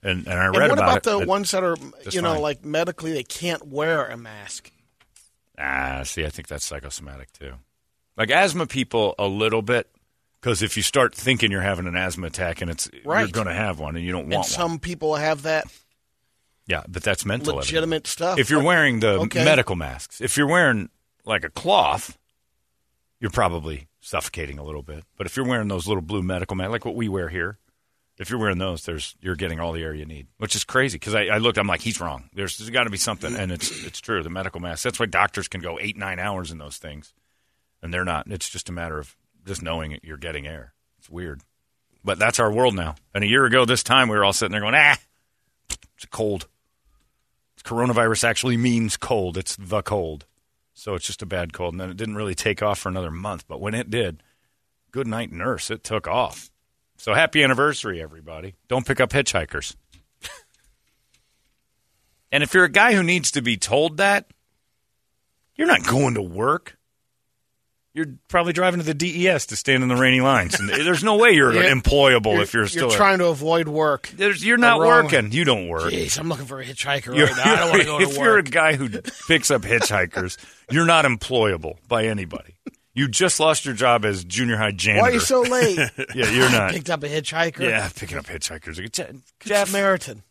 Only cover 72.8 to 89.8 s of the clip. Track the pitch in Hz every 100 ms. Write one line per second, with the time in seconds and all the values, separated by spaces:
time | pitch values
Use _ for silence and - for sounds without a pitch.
72.8 | 131 110 196 190 175 151 151 165 160 151
73.8 | 156 139 - 156 196 185 190 240 240 226
74.8 | 160 240 151 139 107 123 139 117 87 82
75.8 | 85 85 82 - 160 151 135 135 127 135
76.8 | 139 143 123 127 - - 131 - 170 156
77.8 | - 147 190 - 226 214 147 165 156 143
78.8 | 127 104 - - - 160 - 135 101 117
79.8 | - 104 90 95 92 - - - - 139
80.8 | 165 165 143 117 - 127 107 87 80 80
81.8 | _ 120 110 107 87 - - - - _
82.8 | _ 120 139 110 185 - 156 151 143 110
83.8 | 123 120 107 98 87 95 123 110 107 101
84.8 | 95 - 233 240 226 262 247 254 240 175
85.8 | 127 - 131 131 113 120 127 120 98 170
86.8 | 139 160 143 151 143 160 170 143 127 110
87.8 | 98 - 87 82 71 82 - 80 - 80
88.8 | 104 - 156 131 _ _ 220 208 196 196